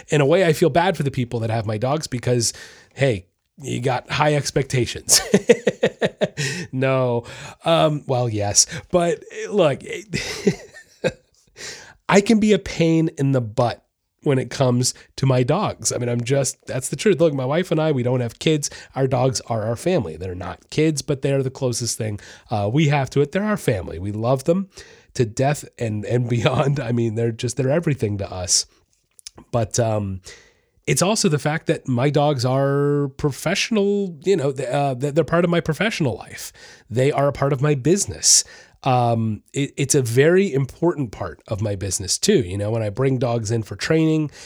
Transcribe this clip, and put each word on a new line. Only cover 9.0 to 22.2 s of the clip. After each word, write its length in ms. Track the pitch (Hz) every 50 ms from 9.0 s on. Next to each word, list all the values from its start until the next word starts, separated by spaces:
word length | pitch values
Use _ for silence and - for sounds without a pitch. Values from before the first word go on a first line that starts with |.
| 170 170 151 - - - - 220 220 180
look, 320 | 196 202 165 143 127 - - - 156 180 - - 165 - - - - - - 202 - - - - - - - _ _
<laughs> 1160 | _ - 165 - - _ _ _ _ _ _ _ - - - - - - - - _ _ -
I 120 | 160 202
can 180 | 202 - 233 208
be 140 | 214 214 196
a 60 | 190
pain 500 | 196 - - - 165 165 165 165 160 165 - -
in 120 | 139 139 135
the 80 | 127
butt 440 | 117 104 104 - 120 113 - - _ _ _ _ _ _ _ _ _
when 160 | 151 135 131
it 100 | - 123
comes 440 | - - 135 127 123 123 120 - - - - _ _
to 80 | - 135
my 180 | 135 127 127 127
dogs. 480 | 123 151 202 202 123 - - - -
I 60 | -
mean, 120 | 117 123 120
I'm 140 | 120 120 113
just, 420 | 120 139 139 139 - - - _
that's 240 | - - 127 - -
the 60 | 156
truth. 240 | - - 220 170 135
Look, 140 | 170 156 143
my 120 | 131 127
wife 260 | 131 147 175 180 -
and 80 | 165 156
I, 120 | 156 160
we 120 | 147 127 117
don't 180 | 123 131 123
have 180 | 120 113 - -
kids. 300 | - 160 156 147 147 - - - - - -
Our 120 | 131 139
dogs 340 | 127 135 123 127 131 120 -
are 220 | - - 117 110 104
our 120 | 113 117
family. 420 | 110 - 175 185 156 104 82 78
They're 180 | 80 92 92 90
not 340 | 90 90 90 - - _ _
kids, 320 | - 151 156 160 151 135
but 200 | - - 147 135
they're 220 | - 139 139 135 131
the 80 | 131
closest 460 | - - 135 127 117 - 120 110 -
thing, 220 | - 113 107 104 95